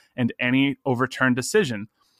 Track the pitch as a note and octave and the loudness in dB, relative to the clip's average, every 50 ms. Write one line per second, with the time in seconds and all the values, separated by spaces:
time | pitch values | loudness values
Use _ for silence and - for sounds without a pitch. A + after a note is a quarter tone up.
0 | _ _ _ - B2 A#2 - - B2 B2 B2+ C3+ C#3 C#3 C3 - _ C#3 B2+ A#2+ | _ _ _ -4 -2 -2 -2 -2 -2 0 2 2 2 2 0 -4 _ -2 -2 0
1 | B2+ A#2+ - - C3 B2+ B2 B2+ B2 - - G#3+ G3 C3 A#2 G2+ G#2 - _ _ | -2 -4 0 0 2 2 2 0 -2 0 0 0 0 0 -2 -6 -10 -12 _ _
2 | _ _ _ _ | _ _ _ _